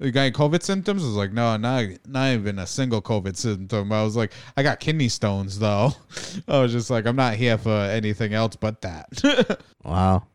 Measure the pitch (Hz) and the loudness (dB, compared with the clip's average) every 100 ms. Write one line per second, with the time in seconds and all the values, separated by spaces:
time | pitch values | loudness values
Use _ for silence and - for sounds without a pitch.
0 | 139 127 135 123 147 170 - 196 190 202 | -2 2 2 2 2 2 0 -2 0 -2
1 | 143 104 98 110 117 107 120 131 104 90 | 0 -2 -2 0 0 2 0 0 -2 -6
2 | - 135 135 120 104 98 87 - 131 113 | -8 -2 0 0 -2 -4 -6 -2 0 0
3 | - 110 95 90 120 98 95 110 101 107 | 0 -2 -2 -4 -2 -4 -2 -2 0 0
4 | 110 113 113 - - - 139 - - 156 | 0 0 -2 -6 -8 0 0 0 -2 0
5 | 120 - 107 98 98 98 107 101 127 - | 0 0 -2 -2 -4 -2 0 4 2 0
6 | - - - 196 - 139 127 120 113 117 | -12 -14 -10 -10 0 2 2 0 -2 0
7 | 110 131 127 107 120 110 113 107 101 110 | 0 2 0 2 2 2 2 0 2 0
8 | 107 104 110 110 113 - 110 107 95 82 | -2 -2 -2 0 0 -2 -6 -4 -10 -10
9 | - - 277 269 226 - - _ - 90 | -12 0 2 4 2 0 -8 _ -2 2
10 | 92 95 - | 4 4 0